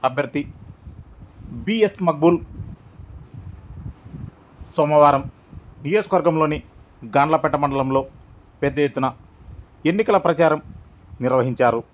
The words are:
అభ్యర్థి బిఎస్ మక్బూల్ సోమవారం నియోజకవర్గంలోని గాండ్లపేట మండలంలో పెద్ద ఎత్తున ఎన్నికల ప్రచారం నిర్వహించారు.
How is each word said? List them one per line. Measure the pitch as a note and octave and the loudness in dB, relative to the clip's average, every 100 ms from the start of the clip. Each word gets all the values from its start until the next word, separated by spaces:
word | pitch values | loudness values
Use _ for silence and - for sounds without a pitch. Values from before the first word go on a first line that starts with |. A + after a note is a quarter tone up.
అభ్యర్థి | C3 B2+ C3+ C#3+ C#3+ - - - - - - - - - | -2 -4 -6 -6 -10 -14 -20 -20 -20 -20 -20 -20 -20 -20
బిఎస్ | - A#2 A#2 A3+ G#3 - | -16 -12 -4 0 0 0
మక్బూల్ | F3 D3+ D#3+ F3 - - - - - - - - - - - - - - - - - - - - - - - - | -2 2 4 2 -4 -14 -14 -16 -20 -20 -20 -20 -20 -20 -18 -20 -20 -16 -16 -16 -18 -16 -16 -18 -20 -20 -12 -2
సోమవారం | D3 D3+ D3 C#3 C3+ - _ - - - | 2 6 6 4 -2 -14 _ -20 -20 -14
నియోజకవర్గంలోని | C3 G3+ G#3 F#3 D#3+ D#3+ D#3 D3+ - - - _ A#2 C#3 | -2 -2 2 2 2 2 0 -2 -8 -20 -20 _ -2 0
గాండ్లపేట | C#3+ D#3+ D#3 D3 | 2 2 0 0
మండలంలో | C#3+ C#3 C3+ C3+ C3+ - - - - _ | -2 -2 0 0 -2 -12 -20 -20 -20 _
పెద్ద | C#3+ C#3 | -4 0
ఎత్తున | C#3+ C#3 C3 B2+ - - - - - _ D#3 | -2 0 -4 -6 -20 -20 -20 -20 -20 _ -2
ఎన్నికల | F#3+ A3 G3+ | 0 2 2
ప్రచారం | F3+ D#3 E3 D3+ - - - - - - | 2 2 2 2 -6 -20 -20 -20 -20 -6
నిర్వహించారు. | B2 C3 B2+ B2 B2 A#2 - | 0 0 0 2 2 2 -6